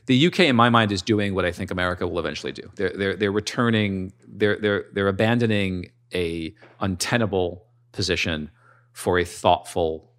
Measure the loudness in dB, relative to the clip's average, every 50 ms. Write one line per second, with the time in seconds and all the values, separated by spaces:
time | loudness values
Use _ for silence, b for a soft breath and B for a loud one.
0 | B 2 4 4 4 2 4 4 4 4 6 6 6 6 6 4 4 2 0 -2
1 | 0 0 0 2 2 0 0 0 -2 -2 -2 -4 -8 -6 -4 -2 -2 -2 -2 -4
2 | -4 -4 -4 -4 -4 -4 -6 -6 -8 -8 -10 -10 -14 -14 -6 -4 -4 -4 -2 -2
3 | -2 -4 -2 -2 -2 0 0 -2 -4 -4 -2 0 0 2 2 2 0 0 -2 -4
4 | -6 -8 -12 _ -20 -20 -4 0 0 0 2 0 0 0 0 0 -4 -4 -4 0
5 | 0 0 2 2 2 2 4 2 2 2 2 0 0 -2 -4 -6 -8 -12 _ _
6 | _ _ -4 -2 -2 -2 -4 -6 -8 -8 B B B B B -6 -4 -4 -2 -4
7 | -2 0 0 0 0 0 0 -2 -2 -2 -6 -10 -16 _ _ _ _ _ -8 -6
8 | -2 -2 -2 -2 0 -2 -4 -4 -6 -10 b b b b b b b b b -6
9 | -2 0 2 2 0 -2 -4 0 2 2 2 2 0 -6 -4 -2 -2 -2 -2 -6
10 | -10 _ _